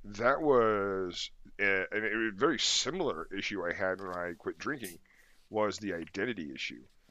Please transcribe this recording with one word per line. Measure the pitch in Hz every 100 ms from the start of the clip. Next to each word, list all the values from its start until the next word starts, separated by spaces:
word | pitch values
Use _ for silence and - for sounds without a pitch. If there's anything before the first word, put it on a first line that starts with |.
that | 101 104 117 143
was | 156 131 110 104 98 95 92 87 - - - -
a, | 101 95 92
a, | 107
a | 110 107 113 98
very | 143 -
similar | - - - 175 151 80 82 98
issue | - 101 87
I |
had | 85 95 92
when | 95 90
I | 87 85
quit | - 85
drinking, | 127 143 101 82 - _ _ _ -
was | 107 107 98
the | 104
identity | 85 82 95 117 107 76
issue. | 65 - 62 64 _ _